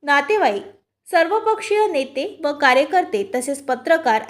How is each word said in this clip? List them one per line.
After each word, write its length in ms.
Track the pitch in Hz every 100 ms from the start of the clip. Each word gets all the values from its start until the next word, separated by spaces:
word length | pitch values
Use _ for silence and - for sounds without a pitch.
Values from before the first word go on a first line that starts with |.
नातेवाईक, 600 | 285 285 285 427 294 202 - - _ _ -
सर्वपक्षीय 760 | 349 330 427 440 427 - 415 427
नेते 540 | 311 269 262 359 -
व 80 | 294
कार्यकर्ते 800 | 294 277 254 302 370 359 208 196
तसेच 280 | 247 254 277
पत्रकार 580 | - 247 330 330 262 220